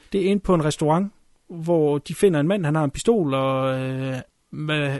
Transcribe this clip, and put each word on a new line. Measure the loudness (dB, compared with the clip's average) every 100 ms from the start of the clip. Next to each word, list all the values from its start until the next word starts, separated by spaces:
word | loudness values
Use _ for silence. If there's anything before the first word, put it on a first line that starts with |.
| -6
det | -2 0
er |
inde | 0
på | 2
en | 2 2
restaurant, | 0 0 2 0 _ _ _ -16
hvor | -8 0 2 2 0
de | -4 2
finder | 2 4
en | 0
mand, | 0 0
han | 0
har |
en | 0
pistol, | -2 2 2 2
og, | 0 0 0 0 -2
øh, | -4 -4 -6 -6 -10 _ -16
hvad, | -10 -4 -2 -2